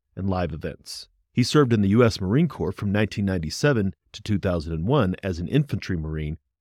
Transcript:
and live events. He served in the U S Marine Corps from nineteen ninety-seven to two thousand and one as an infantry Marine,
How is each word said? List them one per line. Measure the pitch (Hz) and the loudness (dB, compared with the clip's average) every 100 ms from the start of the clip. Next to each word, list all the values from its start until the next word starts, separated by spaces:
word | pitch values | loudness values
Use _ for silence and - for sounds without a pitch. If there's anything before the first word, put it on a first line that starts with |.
| _ - | _ -6
and | 95 | -2
live | 92 87 | -2 -2
events. | 76 - - - - - _ _ | -4 -8 -10 -16 -18 -18 _ _
He | - | -2
served | 120 151 131 | 2 4 4
in | 117 | 4
the | 98 | 4
U | 110 | 6
S | 117 - | 4 2
Marine | 92 120 165 | 0 2 0
Corps | - 82 | -2 -6
from | - 101 | -4 -2
nineteen | 104 110 - 98 | 0 0 0 -2
ninety-seven | 92 80 - 147 123 98 - _ | -2 -4 0 0 2 0 -4 _
to | - | -14
two | - 104 | -4 -2
thousand | 92 87 76 | 0 -2 -4
and | 80 90 | -4 0
one | 147 95 90 | 2 2 0
as | 98 85 | -4 -6
an | 85 | 0
infantry | 139 143 98 - 87 | 0 0 -4 -4 -4
Marine, | 78 78 76 80 _ _ | -4 -4 -6 -8 _ _